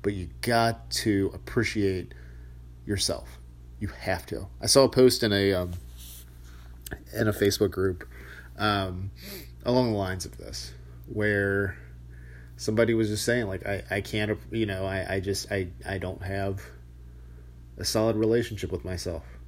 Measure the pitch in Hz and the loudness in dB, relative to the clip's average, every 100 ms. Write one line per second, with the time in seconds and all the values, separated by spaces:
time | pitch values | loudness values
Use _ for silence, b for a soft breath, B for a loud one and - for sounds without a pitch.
0 | 101 101 90 - 120 117 117 113 - - | 0 -2 -6 -4 2 6 4 2 -6 0
1 | 113 98 98 - - 123 107 110 98 92 | 2 4 2 -2 -2 0 2 2 2 0
2 | - B B B B B B - - 98 | -6 B B B B B B -14 -4 0
3 | - - - - - - - - 101 - | 0 -2 -6 -16 -18 -18 -18 -8 -8 -4
4 | - 92 - - 95 - 117 139 131 131 | -2 -2 -2 -8 -8 -4 6 8 8 10
5 | 127 - 113 101 98 95 90 90 - - | 8 8 4 6 4 4 0 -6 -10 -16
6 | - - - - B B B B - - | -16 -16 -18 -18 B B B B -12 -12
7 | - 113 110 95 101 - 101 - 95 90 | -6 2 2 6 4 6 2 4 0 0
8 | - B B B B - 107 101 95 90 | -8 B B B B -2 2 2 0 -4
9 | 101 B B 190 B - - 123 123 104 | -8 B B -12 B -6 2 4 4 2
10 | 95 92 - - - - - - B B | 0 -2 -6 -10 -10 -10 -10 -14 B B
11 | - 107 104 101 98 98 98 B B B | -8 0 2 4 4 2 2 B B B
12 | B B B B B - - 107 113 113 | B B B B B -4 0 4 6 6
13 | 107 104 - 120 104 95 - 98 - 101 | 2 2 2 2 2 -4 -2 -4 -2 -2
14 | 101 107 107 104 - 113 107 95 95 95 | 0 0 0 -2 -2 -2 0 0 -2 -2
15 | 92 98 92 95 - 101 90 - - 95 | 0 0 0 -2 0 -2 -2 -6 -6 -4
16 | 90 - 92 98 98 95 - - - - | -4 -6 -4 -2 -2 -4 -10 -16 -18 -18
17 | B B B B B B - - 104 110 | B B B B B B -16 -6 0 4
18 | 113 107 110 117 113 104 90 87 92 90 | 4 4 4 4 2 -4 -4 -4 -4 -4
19 | - 80 - - | -4 -6 -8 -16